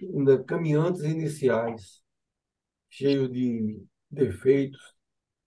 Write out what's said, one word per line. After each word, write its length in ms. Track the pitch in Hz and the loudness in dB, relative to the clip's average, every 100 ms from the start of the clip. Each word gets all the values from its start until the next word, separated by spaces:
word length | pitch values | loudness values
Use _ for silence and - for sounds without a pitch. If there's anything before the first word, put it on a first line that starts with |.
ainda 420 | 185 160 135 131 | -8 0 4 4
caminhantes 600 | - 170 165 147 175 175 | 4 -4 0 2 2 0
iniciais, 960 | 151 160 151 - 131 113 117 110 - - _ _ _ _ _ _ _ _ _ | -4 -4 -4 -2 0 0 -2 -6 -12 -20 _ _ _ _ _ _ _ _ _
cheios 420 | - 135 139 131 | -2 0 2 0
de 480 | 123 123 113 107 107 - _ - | -2 -2 -2 -4 -6 -16 _ -12
defeitos 720 | 143 123 92 131 139 135 135 - _ _ _ _ _ | -2 -2 0 2 2 2 -8 -20 _ _ _ _ _